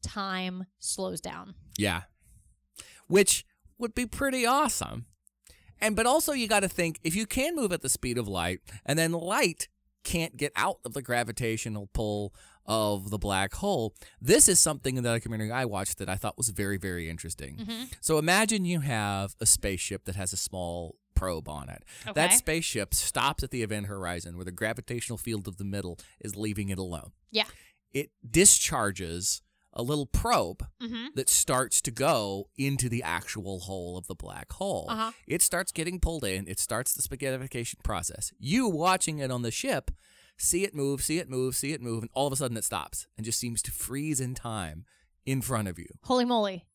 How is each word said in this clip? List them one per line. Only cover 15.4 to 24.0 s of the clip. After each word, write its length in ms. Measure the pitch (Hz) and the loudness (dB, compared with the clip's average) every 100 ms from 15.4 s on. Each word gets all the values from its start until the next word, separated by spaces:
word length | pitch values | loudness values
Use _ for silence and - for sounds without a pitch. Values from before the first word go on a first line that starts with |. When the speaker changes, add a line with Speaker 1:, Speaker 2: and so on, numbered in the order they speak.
| 107 | -2
Speaker 2:
I 140 | 120 127 | -2 -2
watched 340 | 101 98 - | -2 -2 -4
that 100 | 95 | -4
I 60 | 95 | -2
thought 200 | 107 - | -4 -2
was 140 | 117 | -2
very, 280 | 101 98 98 | 0 -2 0
very 340 | 95 87 82 | -2 -4 -4
interesting. 460 | 82 - - 67 76 | -6 -8 -8 -10 -10
Speaker 1:
Mm-hmm. 260 | 214 226 254 - | -8 -8 -8 -6
Speaker 2:
So 160 | - 160 | 2 4
imagine 480 | 156 185 214 220 175 | 6 4 4 2 2
you 140 | 175 | 2
have 560 | 139 113 104 98 98 - | 2 0 2 0 -2 0
a 60 | 113 | 2
spaceship 600 | - 104 95 - 95 - | 4 2 -2 -4 -6 -8
that 100 | 95 | -4
has 180 | 92 | -4
a 40 | 98 | -4
small 580 | - 95 87 87 82 - _ | -4 -4 -4 -4 -8 -12 _
probe 340 | - 92 82 78 | 0 0 -4 -6
on 220 | 76 65 | -12 -12
it. 140 | - - - - 170 | -14 -18 -14 -4 2
That 140 | 170 | 6
Speaker 1:
Okay. 40 | - | 6
Speaker 2:
spaceship 580 | - 160 160 113 98 - | 4 0 0 -2 0 0
stops 480 | - - 127 156 | 0 2 2 2
at 80 | 135 | -4
the 100 | 131 | -2
event 240 | 110 107 101 | -2 -2 -4
horizon 500 | 98 | -4